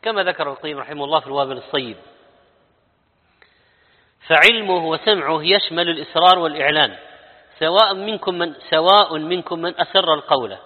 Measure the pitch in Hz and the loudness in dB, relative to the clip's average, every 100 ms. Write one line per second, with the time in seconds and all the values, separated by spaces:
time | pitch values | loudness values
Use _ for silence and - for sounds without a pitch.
0 | 220 214 180 175 147 135 156 143 131 151 | -4 -2 -2 -4 -6 -8 -10 -10 -12 -8
1 | 143 156 135 139 135 127 - 147 123 104 | -2 -2 -2 -4 -4 -6 -6 -6 -6 -12
2 | - _ _ _ _ _ _ _ _ _ | -20 _ _ _ _ _ _ _ _ _
3 | _ _ _ _ _ _ _ _ _ _ | _ _ _ _ _ _ _ _ _ _
4 | _ _ - 160 180 233 202 180 160 160 | _ _ 2 6 6 4 0 -2 0 -2
5 | - 202 143 160 156 196 - 165 175 160 | 0 0 0 -2 2 0 0 -2 -2 -2
6 | 147 160 180 180 165 151 143 151 131 92 | -4 2 4 6 2 -2 0 2 0 -4
7 | - - - - _ - 160 185 214 190 | -20 -20 -20 -20 _ -4 0 2 2 0
8 | 202 208 - 180 170 143 - 160 170 202 | -6 -6 -6 -4 -6 -8 -2 0 6 6
9 | 190 156 156 180 156 170 170 170 170 196 | 4 -2 -4 -6 -6 -8 -8 -4 -2 0
10 | 180 156 - 143 113 95 | 2 -2 2 0 0 -10